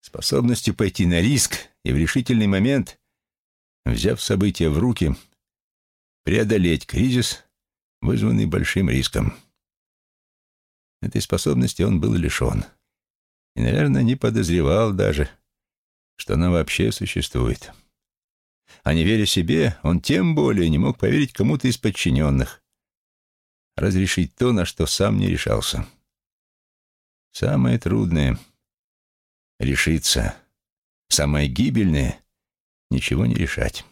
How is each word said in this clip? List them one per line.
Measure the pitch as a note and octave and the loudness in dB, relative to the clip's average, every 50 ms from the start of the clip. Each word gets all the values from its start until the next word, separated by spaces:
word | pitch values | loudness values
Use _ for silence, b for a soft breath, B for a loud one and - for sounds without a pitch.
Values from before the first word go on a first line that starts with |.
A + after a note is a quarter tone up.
Способностью | _ - - - - - - C3+ B2 A#2+ B2 - - - G2 | _ -16 -14 -8 -4 0 0 2 2 2 0 0 0 -4 -2
пойти | - A2+ G2 - - G2 | 0 0 -2 0 0 2
на | E2+ F2 E2+ | 2 4 4
риск | F2 A#2 D3 B2+ - - - - - - _ _ _ | 2 2 2 2 0 -2 -4 -8 -12 -16 _ _ _
и | - B2 | -2 0
в | C#3+ | 0
решительный | D#3+ D#3+ - C#3 B2 - B2+ A2+ G#2+ | 0 0 0 -2 0 2 2 2 2
момент, | G3+ G3 F#2+ G2 F3 - C#4 G3 - - _ _ _ _ _ _ _ _ _ _ _ _ _ _ _ _ _ _ | 2 2 2 2 2 2 0 -2 -4 -8 _ _ _ _ _ _ _ _ _ _ _ _ _ _ _ _ _ _
взяв | - A#1 A1+ A#1+ G2 A#2+ A#2 - | -4 -4 0 0 0 -2 -2 -2
события | - G#2 F#2+ G2 G#2 F2+ - E2+ D#2+ | -2 0 0 0 0 0 0 0 0
в | D2 D2 | 2 2
руки, | F#2+ B2+ A#2 - F#2 D#2 C2 - - _ _ _ _ _ _ _ _ _ _ _ _ _ _ _ _ _ _ _ _ | 0 0 0 0 0 0 0 -4 -6 _ _ _ _ _ _ _ _ _ _ _ _ _ _ _ _ _ _ _ _
преодолеть | - F2 - A2+ G#2 A2 G#2 F2+ F2 E2 D2 - | -2 0 0 0 2 2 2 2 2 0 0 -2
кризис, | _ - - - C3 B2 B2 A#2 - - - _ _ _ _ _ _ _ _ _ _ _ _ | _ -2 0 0 2 2 0 -2 -2 -6 -10 _ _ _ _ _ _ _ _ _ _ _ _
вызванный | - - - A#2 - G#2+ - G#2+ G#2+ | -4 -2 0 0 0 0 0 0 0
большим | F#2 - F#2 E2+ - - - G2 D#2+ | 0 0 -2 -2 -2 0 0 0 0
риском. | A#1+ C2 B1+ - - - G1+ G1+ - - _ _ _ _ _ _ _ _ _ _ _ _ _ _ _ _ _ _ _ _ _ _ _ _ _ _ _ _ _ _ _ _ - | 0 0 -2 -2 -2 -2 -2 -2 -4 -8 _ _ _ _ _ _ _ _ _ _ _ _ _ _ _ _ _ _ _ _ _ _ _ _ _ _ _ _ _ _ _ _ -10
Этой | - - A2 | -6 -4 -4
способности | G#2+ - - F#2 - - C#2+ B1 B1 - - - F2+ | -4 -2 -4 -2 0 0 0 0 0 0 0 0 0
он | G#2 G2 E2 | 0 0 0
был | C#2+ - A2 | 0 0 0
лишен. | F#2 E2 - - - - A#1 - G#1 - - _ _ _ _ _ _ _ _ _ _ _ _ _ _ _ _ _ | 0 -2 -2 -2 -2 -2 -2 -2 -2 -6 -6 _ _ _ _ _ _ _ _ _ _ _ _ _ _ _ _ _
И, | - | -2
наверное, | A2+ - C3+ - D3 D3 C3+ C3+ B2+ | -2 0 0 0 0 0 2 2 2
не | A2+ B2+ | 0 0
подозревал | C#3 - A#2 A2 A2+ G#2+ D#2+ E2+ F2 D#2 C#2 F#2 G#2 A2+ A2 G2+ | 0 -2 -2 0 0 0 0 0 2 2 2 2 2 2 0 0
даже, | F#2 G2+ G2+ E2+ C#2+ D2 - - _ _ _ _ _ _ _ _ _ _ _ _ _ _ _ _ | 0 0 0 0 -2 -2 -4 -6 _ _ _ _ _ _ _ _ _ _ _ _ _ _ _ _
что | _ - - - | _ -6 -2 0
она | D2+ E2 F2+ | 0 2 2
вообще | F2 E2+ D#2 - - - - A2 | 2 0 0 -2 -2 -2 -2 -2
существует. | - - - - - - - - - B1 B1 A#1 - - - - - - _ _ _ _ _ _ _ _ _ _ _ _ _ _ _ _ _ b b b b | -2 -4 -8 -6 -4 -6 -6 -4 -2 -2 -2 -2 -2 -4 -8 -20 -20 -20 _ _ _ _ _ _ _ _ _ _ _ _ _ _ _ _ _ b b b b
А | - D2+ | 0 2
не | E2 E2 | 2 2
веря | F2+ A2 A2 G#2+ | 2 2 2 0
себе, | F#2+ - G2 E2+ E2+ - E2 D#2+ - - - - | 0 0 0 0 0 2 2 2 0 -2 -2 -2
он | D2+ F2 F2 | 0 0 0
тем | - - C#3 F3 F#3+ E3+ D#3+ | 0 0 0 0 2 2 2
более | D3+ D3 C3+ A#2 G2 F2 E2 | 2 2 2 2 2 2 2
не | D#2 C#2+ | 2 2
мог | - C3+ A#2+ - | 2 0 -2 -2
поверить | - F#2+ A#2+ B2+ D3 C3 - | 0 0 2 0 0 -2 -2
кому-то | - G2 A#2+ D3+ C#3+ - C3 | -2 0 0 0 0 0 -2
из | A#2 | -2
подчиненных, | - - A2 G2+ - - F2 C2+ C2 D#2 D2 C#2 C2+ B1+ - - - _ _ _ _ _ _ _ _ _ _ _ _ _ _ _ _ _ _ _ _ _ _ _ | 0 -2 -4 -2 0 -2 0 2 2 2 2 2 2 0 -2 -6 -18 _ _ _ _ _ _ _ _ _ _ _ _ _ _ _ _ _ _ _ _ _ _ _
разрешить | - F2 G2 F#2+ F#2 G2 F#2 - - F2+ D2 _ | -2 0 2 2 2 2 0 2 0 -2 -2 _
то, | _ B2 B2 B2 | _ 0 0 2
на | G2+ F2 | 0 0
что | - - _ - | -4 -2 _ -4
сам | D2+ - - - G#2 G#2+ G2 | -4 0 0 0 0 2 0
не | G2 F#2+ | 0 0
решался. | - - - - G#1+ G#1+ - - - - G1+ - - _ _ _ _ _ _ _ _ _ _ _ _ _ _ _ _ _ _ _ _ _ _ _ _ _ _ _ | -2 -2 -2 -2 -2 -2 -2 -4 -6 -6 -8 -8 -12 _ _ _ _ _ _ _ _ _ _ _ _ _ _ _ _ _ _ _ _ _ _ _ _ _ _ _
Самое | _ - - - - - B2+ B2 A#2+ A#2 | _ -4 -2 0 0 2 2 2 0 0
трудное — | - - F2+ A2 G#2+ F2+ E2 D#2 D2 C2 B1 - - _ _ _ _ _ _ _ _ _ _ _ _ _ _ _ _ _ _ _ _ _ _ _ | 0 0 0 0 0 0 2 2 2 2 0 -2 -6 _ _ _ _ _ _ _ _ _ _ _ _ _ _ _ _ _ _ _ _ _ _ _
решиться. | - B1+ C#2 C2+ - D#2 D#2+ D#2 - - - C2+ A1 G1+ - - _ _ _ _ _ _ _ _ _ _ _ _ _ _ | -2 -2 0 0 0 0 0 0 0 0 0 0 0 -2 -4 -8 _ _ _ _ _ _ _ _ _ _ _ _ _ _
Самое | - - D2 C#2+ D2 D2 D2 | 0 0 2 2 2 0 0
гибельное — | C#2+ B1+ - A#2+ C#3+ C3 A#2 G#2 F#2 D#2 C#2+ C2+ B1 - - _ _ _ _ _ _ _ _ _ _ _ _ _ _ | 0 0 0 0 0 2 2 2 2 2 2 0 -2 -4 -8 _ _ _ _ _ _ _ _ _ _ _ _ _ _
ничего | - B1+ - - - B1+ G2+ | -4 -4 -2 -2 0 0 0
не | - A#1 | 0 0
решать. | - - D#2 - - A1 A#1 - - - _ | 0 -2 -4 -2 -2 -4 -4 -4 -6 -16 _